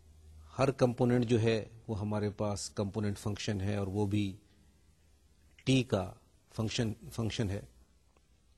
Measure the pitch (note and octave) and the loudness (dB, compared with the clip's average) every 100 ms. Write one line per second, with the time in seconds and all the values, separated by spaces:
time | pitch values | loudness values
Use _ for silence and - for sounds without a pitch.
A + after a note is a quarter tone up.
0 | - - - - - - C3+ C3 B2+ A#2+ | -20 -20 -20 -20 -12 0 0 4 2 4
1 | B2 B2 A#2 A#2+ A2+ A2+ G2+ - - A2 | 4 4 4 4 4 2 -2 -14 -8 -4
2 | G#2 G#2 G#2 - G#2+ G2+ - - G2+ A2 | -2 -2 -2 -2 -4 -4 -6 -4 -4 -2
3 | G#2 G2 A2 G2+ - G#2 G2 G#2 G2 G2 | -2 -2 -4 -4 -4 -2 0 -2 -2 0
4 | G2+ G#2 G2+ F#2+ _ _ _ _ _ _ | 0 0 -2 -6 _ _ _ _ _ _
5 | _ _ _ _ _ _ - C3 A#2+ G2+ | _ _ _ _ _ _ 2 2 2 -2
6 | F#2 - _ _ _ - A2 - A2+ G2+ | -2 -10 _ _ _ -4 -4 -2 -2 -4
7 | - - A2 - G#2 G2 - - _ _ | -10 -6 -4 -2 -2 -4 -8 -20 _ _
8 | _ _ _ _ _ | _ _ _ _ _